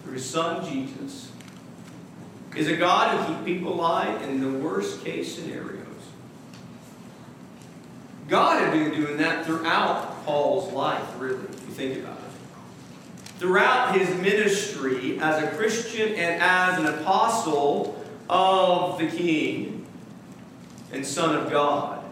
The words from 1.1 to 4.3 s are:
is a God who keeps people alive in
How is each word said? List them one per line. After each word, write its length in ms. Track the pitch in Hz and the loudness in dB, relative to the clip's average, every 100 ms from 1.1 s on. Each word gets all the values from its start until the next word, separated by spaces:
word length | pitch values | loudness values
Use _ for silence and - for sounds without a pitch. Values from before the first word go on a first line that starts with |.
| - - - - - - - - - - - - - - - | -10 -14 -16 -16 -18 -18 -16 -16 -16 -16 -16 -16 -16 -12 -2
is 120 | 151 | 0
a 80 | 165 | 4
God 400 | 175 185 - - | 6 6 4 2
who 180 | 165 | 0
keeps 120 | 160 185 | -2 -2
people 280 | 180 - | -2 -2
alive 500 | 170 170 170 104 110 | 0 2 2 0 -2
in 180 | 127 | -2